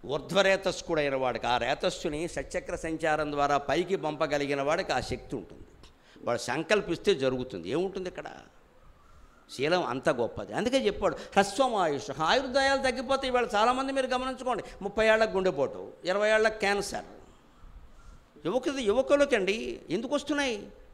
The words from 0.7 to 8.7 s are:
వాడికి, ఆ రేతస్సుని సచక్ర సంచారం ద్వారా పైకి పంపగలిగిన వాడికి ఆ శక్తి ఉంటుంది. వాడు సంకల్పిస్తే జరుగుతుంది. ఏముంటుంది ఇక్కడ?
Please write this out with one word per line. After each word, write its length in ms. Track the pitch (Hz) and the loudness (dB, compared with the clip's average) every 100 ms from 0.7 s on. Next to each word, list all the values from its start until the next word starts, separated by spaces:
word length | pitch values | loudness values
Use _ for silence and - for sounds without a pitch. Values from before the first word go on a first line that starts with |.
| 170 - 165 143 135 | -4 -2 0 2 0
వాడికి, 320 | 127 113 117 | 0 -2 0
ఆ 100 | 120 | 2
రేతస్సుని 680 | 117 147 185 - 175 147 170 | 2 0 -2 -2 -6 -4 -6
సచక్ర 480 | - 139 180 175 175 | -6 -6 -8 -6 -6
సంచారం 560 | 160 160 160 151 151 | -4 -2 0 0 0
ద్వారా 260 | 147 143 143 | 0 2 2
పైకి 380 | 139 143 180 185 | 2 0 0 -2
పంపగలిగిన 640 | 151 147 156 143 143 139 | -2 -2 0 0 0 0
వాడికి 300 | 139 170 180 | 0 0 0
ఆ 80 | 135 | -2
శక్తి 360 | - 127 - 135 | -2 -8 -8 -10
ఉంటుంది. 280 | 85 64 - - - _ _ - | -10 -18 -20 -20 -20 _ _ -10
వాడు 180 | - 120 | -4 -2
సంకల్పిస్తే 760 | - 131 160 214 175 160 - 175 | -2 -4 2 0 0 -2 2 2
జరుగుతుంది. 540 | 131 127 127 95 85 | 2 0 -6 -8 -4
ఏముంటుంది 400 | 143 190 185 180 | -2 -2 -6 -10
ఇక్కడ? 180 | - 151 - - - - | -10 -14 -16 -20 -20 -20